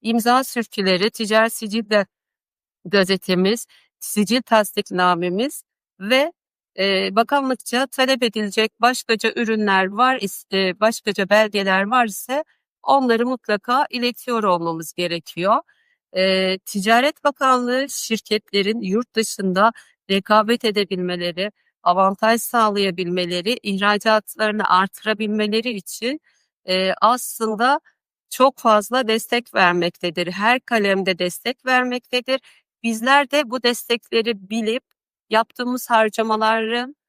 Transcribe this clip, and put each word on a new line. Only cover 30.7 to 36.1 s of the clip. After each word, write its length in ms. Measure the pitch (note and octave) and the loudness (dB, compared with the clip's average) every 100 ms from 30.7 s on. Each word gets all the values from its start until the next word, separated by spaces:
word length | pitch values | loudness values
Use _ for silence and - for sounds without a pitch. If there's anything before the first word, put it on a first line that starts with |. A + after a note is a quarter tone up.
| A#3 G3+ G3 F#3 F3 | 0 2 0 0 -2
destek 460 | F3+ - - C4+ B3+ | -4 -4 -10 -8 0
vermektedir. 760 | B3+ B3+ B3 _ B3 B3 C4 _ _ _ _ | 0 0 -4 _ -6 -2 -4 _ _ _ _
Bizler 480 | A#3 A3 A#3+ C#4 C#4 | -6 -2 4 4 4
de 180 | C#4+ C4+ | 0 -2
bu 140 | B3 | -2
destekleri 840 | A#3+ A#3+ - A#3+ _ A3+ A3 G#3 F#3+ | -2 -2 -2 -4 _ -2 -2 -4 -6
bilip 340 | A3+ A3 A#3+ _ _ _ _ _ | -4 -4 -4 _ _ _ _ _
yaptığımız 600 | A3 - - B3 B3 - | 0 0 -4 -6 -6 0
harcamaların 1080 | A#3 A3 | 2 2